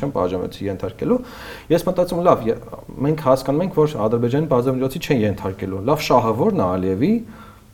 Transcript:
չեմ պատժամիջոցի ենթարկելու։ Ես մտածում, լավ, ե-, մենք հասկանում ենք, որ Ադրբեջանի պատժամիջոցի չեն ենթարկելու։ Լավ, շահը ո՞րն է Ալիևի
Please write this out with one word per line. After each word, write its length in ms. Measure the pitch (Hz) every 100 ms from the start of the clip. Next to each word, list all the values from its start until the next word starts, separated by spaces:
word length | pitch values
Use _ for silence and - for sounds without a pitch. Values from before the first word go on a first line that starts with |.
չեմ 100 | 143
պատժամիջոցի 560 | - 90 90 90 - 98
ենթարկելու։ 520 | 95 95 - 151 247 247 - - - -
Ես 160 | 165 185
մտածում, 380 | 180 180 170 175
լավ, 160 | 131
ե-, 160 | 113 - - - - -
մենք 260 | 139 156 131
հասկանում 320 | 135 - 147
ենք, 160 | 185 -
որ 180 | 151 131
Ադրբեջանի 480 | 107 120 120 139 156
պատժամիջոցի 500 | 127 127 127 131 180
չեն 200 | - 135
ենթարկելու։ 600 | 107 98 98 95 95 95 107
Լավ, 180 | 151 -
շահը 240 | 127 113 113
ո՞րն 200 | 196 190
է 40 | 92
Ալիևի 480 | 92 92 95 156 233 - - - - -